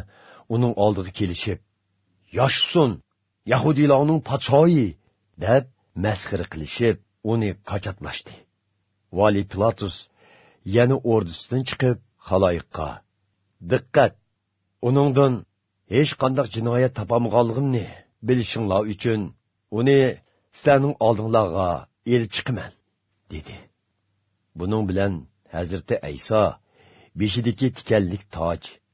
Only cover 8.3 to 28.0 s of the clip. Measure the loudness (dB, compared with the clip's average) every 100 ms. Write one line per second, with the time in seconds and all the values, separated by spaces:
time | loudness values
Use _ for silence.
8.3 | -20 _ _ _ _ _ _ _ 2 2
9.3 | 2 -2 -2 -2 -2 -8 -10 -18 _ _
10.3 | _ _ _ -2 2 2 2 2 0 0
11.3 | -8 -6 -6 -6 -2 -2 -2 _ _ -2
12.3 | 2 2 0 -6 -8 -8 -10 _ _ _
13.3 | _ _ _ -2 -2 2 4 4 0 _
14.3 | _ _ _ _ _ 0 2 4 4 2
15.3 | 0 -8 _ _ _ _ 0 0 0 -2
16.3 | -2 -4 -4 -2 0 0 -2 -2 -2 2
17.3 | 2 2 0 -2 -4 -6 -14 _ _ -2
18.3 | 0 0 -4 0 0 0 -4 -2 -2 -4
19.3 | -12 _ _ _ -2 4 4 4 -2 _
20.3 | _ _ -2 4 4 2 0 2 2 2
21.3 | 2 2 0 -2 -4 -8 _ -2 0 0
22.3 | -6 -6 -6 -8 -18 _ _ _ _ _
23.3 | -16 -16 -20 -20 _ _ _ _ _ _
24.3 | _ _ -10 -4 -2 0 0 0 -2 -10
25.3 | _ _ -8 -6 -8 -4 -6 -6 -12 -2
26.3 | 2 2 -2 _ _ _ _ _ -4 -2
27.3 | 0 -2 0 -2 -4 0 0